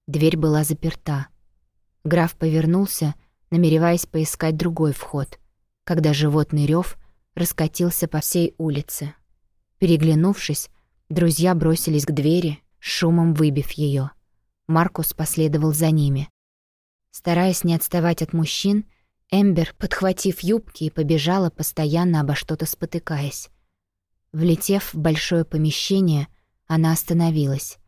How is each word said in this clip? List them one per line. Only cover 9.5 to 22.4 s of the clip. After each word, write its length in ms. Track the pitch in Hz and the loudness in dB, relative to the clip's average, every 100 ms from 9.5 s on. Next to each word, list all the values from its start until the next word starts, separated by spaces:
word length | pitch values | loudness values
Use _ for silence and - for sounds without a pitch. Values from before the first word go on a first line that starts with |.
| _ _ - | _ _ -2
Переглянувшись, 920 | 185 160 160 156 185 196 - 143 - _ _ _ - | 2 4 4 4 2 0 -4 -6 -8 _ _ _ -6
друзья 460 | 160 170 151 180 170 | 0 2 2 2 2
бросились 500 | 160 165 165 147 139 | 2 0 0 0 0
к 60 | |
двери, 480 | 147 151 175 170 147 _ _ | 0 2 2 0 -4 _ _
шумом 540 | - - 165 170 165 | -8 -2 2 4 4
выбив 380 | 156 151 139 - | 4 2 0 -4
её. 380 | - 147 139 135 - _ _ _ _ - | -2 -2 -2 -4 -8 _ _ _ _ -2
Маркус 460 | 160 175 - 160 | 2 2 -2 -6
последовал 600 | - 160 - 156 151 156 | -6 -4 0 0 2 0
за 180 | 151 160 | 2 2
ними. 380 | 156 143 135 143 _ _ _ _ _ _ _ _ | 2 2 -2 -6 _ _ _ _ _ _ _ _
Стараясь 520 | - 175 170 185 175 | -8 -2 2 2 0
не 120 | 175 165 | 0 0
отставать 460 | - 175 170 165 | -2 -2 0 -2
от 120 | 160 | -2
мужчин, 520 | 165 156 - 196 208 - _ _ _ - | -2 -2 -2 0 0 -2 _ _ _ -2
Эмбер, 440 | 190 202 170 160 - | 2 2 2 -2 -4
подхватив 640 | - - 190 185 196 175 | -6 -2 -2 0 -2 -2
юбки, 440 | 170 226 - - 156 | 0 -2 -2 -8 -6
и 40 | |
побежала, 600 | - 147 160 156 190 175 | -2 0 0 2 0 0
постоянно 720 | - 151 - 151 165 180 156 | -2 -8 -4 -2 0 2 2
обо 140 | 143 | 0
что-то 300 | 143 | -2